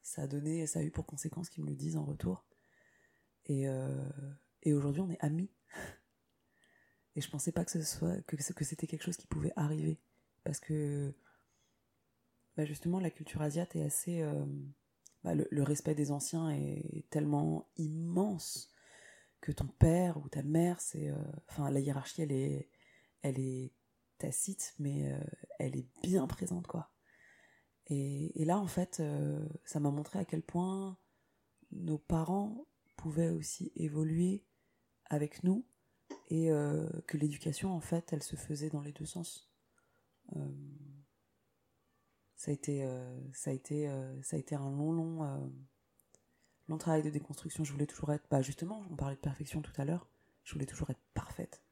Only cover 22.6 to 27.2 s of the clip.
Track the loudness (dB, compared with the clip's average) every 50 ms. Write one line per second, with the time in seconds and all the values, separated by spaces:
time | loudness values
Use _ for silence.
22.6 | -4 -8 _ _ -20 _ -20 -20 _ _ _ _ -2 0 0 2 0 0 -2 -4
23.6 | -6 -8 _ _ _ _ _ _ _ _ _ _ -4 -2 0 0 -2 -2 -2 -4
24.6 | -6 -8 -4 -2 -2 0 0 2 0 0 0 -2 -4 -6 -8 -12 -14 -16 -6 -2
25.6 | -2 0 0 -2 -4 -6 _ -6 0 4 6 6 6 4 -2 -4 -2 -2 -2 -2
26.6 | -4 -4 -4 -6 -6 -6 _ _ _ _ _ _